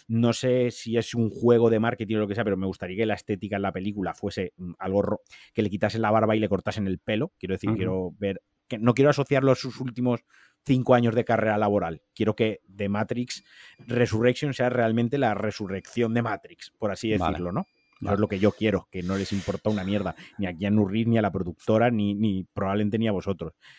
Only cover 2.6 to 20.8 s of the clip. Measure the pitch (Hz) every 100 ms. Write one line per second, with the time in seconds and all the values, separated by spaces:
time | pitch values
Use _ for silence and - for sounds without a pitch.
2.6 | 95 92 90 92 110 101 - 98 101 98
3.6 | 98 92 98 101 87 - 101 - 92 -
4.6 | 90 - 95 101 98 104 - - - -
5.6 | 104 95 107 113 110 110 110 110 107 95
6.6 | 104 107 98 92 - 107 156 - 92 95
7.6 | 101 107 92 92 90 - 101 95 - _
8.6 | _ 113 120 123 143 143 135 139 135 127
9.6 | 131 - 135 117 123 117 - _ _ _
10.6 | - 131 120 123 117 113 113 113 110 104
11.6 | 104 101 85 80 _ - 110 107 110 101
12.6 | _ 98 101 101 110 120 123 - - -
13.6 | - _ - 120 120 110 123 123 147 127
14.6 | 123 123 113 113 120 139 123 101 107 -
15.6 | 98 95 - 117 117 117 113 101 - -
16.6 | - _ 107 95 113 107 82 78 87 107
17.6 | 196 _ _ _ 101 101 107 95 101 -
18.6 | 107 95 - 92 87 98 95 101 92 95
19.6 | 107 104 92 101 90 - - - 92 82
20.6 | 101 107